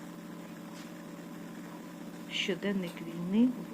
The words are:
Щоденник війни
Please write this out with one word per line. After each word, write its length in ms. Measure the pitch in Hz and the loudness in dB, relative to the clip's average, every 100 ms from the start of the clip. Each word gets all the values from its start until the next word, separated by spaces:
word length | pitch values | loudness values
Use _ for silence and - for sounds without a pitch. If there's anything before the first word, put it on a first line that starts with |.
| - - - - - - - - - - - - - - - - - - - - - - - | -10 -10 -10 -10 -10 -10 -8 -8 -10 -10 -10 -10 -8 -8 -8 -8 -8 -8 -8 -8 -8 -8 -4
Щоденник 580 | - - 170 196 196 175 - | 0 2 2 2 2 0 -2
війни 480 | 165 170 175 208 254 - - | -4 -2 4 8 8 6 -2